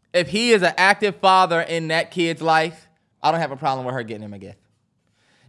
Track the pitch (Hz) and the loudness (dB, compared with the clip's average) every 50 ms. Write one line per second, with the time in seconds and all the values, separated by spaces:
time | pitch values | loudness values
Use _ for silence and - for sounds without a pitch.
0 | _ _ - 180 170 135 165 214 233 240 226 202 180 165 - - 185 196 202 - | _ _ -2 -2 -2 -2 -2 -2 2 2 4 4 2 0 2 2 4 4 4 2
1 | 208 202 - - - 190 185 190 185 165 170 165 165 - 165 165 165 160 160 165 | 0 -4 -2 2 2 4 6 6 4 4 2 -2 -2 -2 -4 -4 -4 -2 -2 -2
2 | 165 - - 185 170 165 165 - 160 165 160 160 160 170 165 - _ _ _ _ | -2 -4 -4 -2 -2 -2 -2 -2 0 2 2 2 0 -2 -6 -12 _ _ _ _
3 | _ _ _ _ - 147 165 165 160 139 139 131 156 143 135 131 127 127 127 131 | _ _ _ _ -2 -2 0 0 -2 -6 -6 -6 -4 -4 -4 -4 -6 -6 -6 -6
4 | 117 110 113 104 107 104 101 98 92 92 98 _ _ _ _ _ _ _ _ _ | -8 -10 -12 -12 -14 -14 -16 -16 -18 -20 -20 _ _ _ _ _ _ _ _ _
5 | _ _ _ _ _ _ _ _ _ | _ _ _ _ _ _ _ _ _